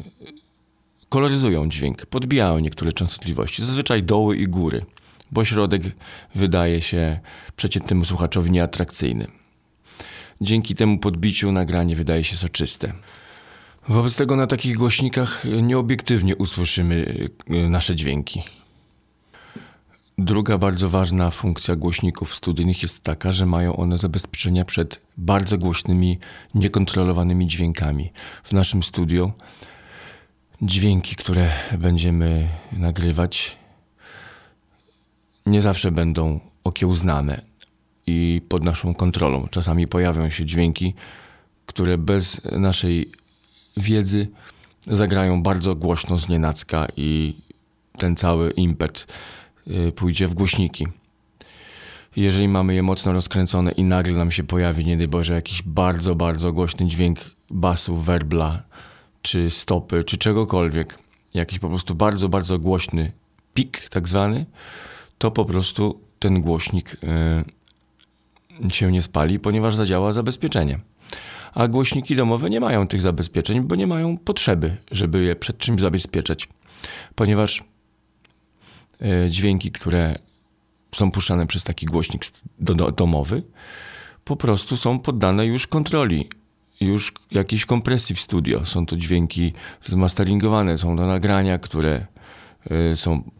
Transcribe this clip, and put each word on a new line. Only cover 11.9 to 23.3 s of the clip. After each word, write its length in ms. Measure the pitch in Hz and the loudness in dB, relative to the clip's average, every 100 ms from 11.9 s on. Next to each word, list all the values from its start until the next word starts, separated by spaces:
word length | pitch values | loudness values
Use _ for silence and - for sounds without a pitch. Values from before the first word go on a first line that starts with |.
| 82 | 0
wydaje 280 | 78 82 | 0 0
się 140 | 78 85 | 0 -2
soczyste. 560 | 87 - 76 - - 90 - - - - - - - - - | -4 -2 -2 -2 -4 -10 -18 -20 -20 -20 -20 -20 -20 -12 0
Wobec 280 | 110 120 117 | 2 2 0
tego 200 | 135 135 | 2 2
na 120 | 127 | 2
takich 300 | 131 127 113 | 0 -2 0
głośnikach 680 | 120 - 131 131 120 - 120 113 | 2 2 0 0 -2 -4 -2 2
nieobiektywnie 760 | 120 131 120 123 - 117 92 - | 2 2 2 -2 0 2 2 0
usłyszymy, 920 | 95 - 85 - 87 85 - - - - - | -2 -2 -2 0 2 0 -2 -4 -8 -10 -4
y, 200 | 87 85 | 0 2
nasze 260 | 85 - 85 | 2 0 -2
dźwięki. 480 | 73 71 69 90 - - _ _ _ _ _ _ _ - - - - _ _ _ _ - | -2 -2 -4 -8 -10 -16 _ _ _ _ _ _ _ -20 -20 -20 -20 _ _ _ _ -4
Druga 400 | 95 104 107 98 | 0 2 2 2
bardzo 320 | 98 90 92 | 2 0 0
ważna 420 | 92 90 92 87 | 2 2 2 2
funkcja 440 | - 92 82 - 85 | 0 -2 -2 -2 -2
głośników 600 | 87 87 87 - 76 - | -2 0 -2 -2 -6 -6
studyjnych 480 | - 85 87 90 | -4 0 2 0
jest 200 | 87 - | -2 -6
taka, 280 | - 80 95 | -4 -4 0